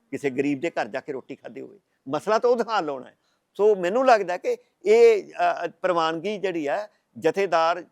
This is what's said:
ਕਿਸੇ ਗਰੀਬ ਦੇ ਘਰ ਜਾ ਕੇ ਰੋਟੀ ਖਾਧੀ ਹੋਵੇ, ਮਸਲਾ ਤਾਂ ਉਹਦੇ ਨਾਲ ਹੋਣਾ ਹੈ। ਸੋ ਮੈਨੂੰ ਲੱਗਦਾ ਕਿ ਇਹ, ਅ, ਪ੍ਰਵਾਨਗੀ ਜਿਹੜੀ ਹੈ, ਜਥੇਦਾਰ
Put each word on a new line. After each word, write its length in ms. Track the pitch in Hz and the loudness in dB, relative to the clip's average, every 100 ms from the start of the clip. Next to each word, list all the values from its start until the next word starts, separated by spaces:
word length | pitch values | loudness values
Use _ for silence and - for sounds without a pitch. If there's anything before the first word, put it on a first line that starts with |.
| _ | _
ਕਿਸੇ 180 | 135 143 | -6 -4
ਗਰੀਬ 300 | 127 139 139 | -2 -2 -2
ਦੇ 100 | 165 | -6
ਘਰ 180 | 165 127 | -6 -8
ਜਾ 120 | 131 | -8
ਕੇ 120 | - | -10
ਰੋਟੀ 240 | 135 - 139 | -12 -12 -16
ਖਾਧੀ 260 | - 127 | -18 -18
ਹੋਵੇ, 180 | 127 104 _ _ - | -18 -20 _ _ -8
ਮਸਲਾ 300 | 147 196 220 | -6 -2 0
ਤਾਂ 100 | 240 | 2
ਉਹਦੇ 140 | 240 | 0
ਨਾਲ 260 | 220 214 160 | -2 -4 -4
ਹੋਣਾ 160 | 135 123 | -6 -12
ਹੈ। 120 | _ _ _ _ | _ _ _ _
ਸੋ 220 | - 208 202 | 0 2 2
ਮੈਨੂੰ 300 | 175 220 262 | 0 2 4
ਲੱਗਦਾ 320 | 226 180 175 | 4 2 -6
ਕਿ 200 | - 233 _ _ 180 | -4 -6 _ _ 4
ਇਹ, 380 | 226 233 208 | 8 8 6
ਅ, 440 | - 160 175 151 170 - | 0 -2 -2 -2 -6 -4
ਪ੍ਰਵਾਨਗੀ 560 | 185 170 160 165 175 214 | -2 0 0 -2 -6 -6
ਜਿਹੜੀ 300 | 190 170 143 | -6 -4 -4
ਹੈ, 220 | 170 208 _ _ - | -4 -6 _ _ -4
ਜਥੇਦਾਰ 680 | 160 160 196 170 165 175 160 | -2 0 0 2 2 0 -6